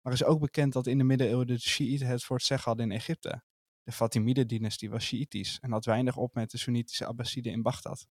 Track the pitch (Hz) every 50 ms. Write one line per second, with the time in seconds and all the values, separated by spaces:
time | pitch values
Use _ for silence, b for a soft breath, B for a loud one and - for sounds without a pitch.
0 | _ 131 127 123 135 127 160 156 147 139 - 156 143 139 127 131 123 123 127 139
1 | 131 131 135 127 131 107 117 127 127 123 123 117 - - - - 147 117 139 143
2 | 135 123 127 120 - - 131 123 - - 139 127 - 120 113 117 117 110 95 110
3 | - - 165 - - - - 120 _ _ _ _ _ _ _ _ _ - - -
4 | 117 113 - 117 107 117 131 139 127 110 117 107 110 107 - - - 104 110 120
5 | - - - 117 147 - - - - - - - - 123 117 110 117 120 107 117
6 | 127 127 123 - 123 120 _ 120 113 - - 120 - - 120 120 117 - - -
7 | - - 117 117 117 - - 135 120 120 87 113 110 117 - - - - - -
8 | - _ _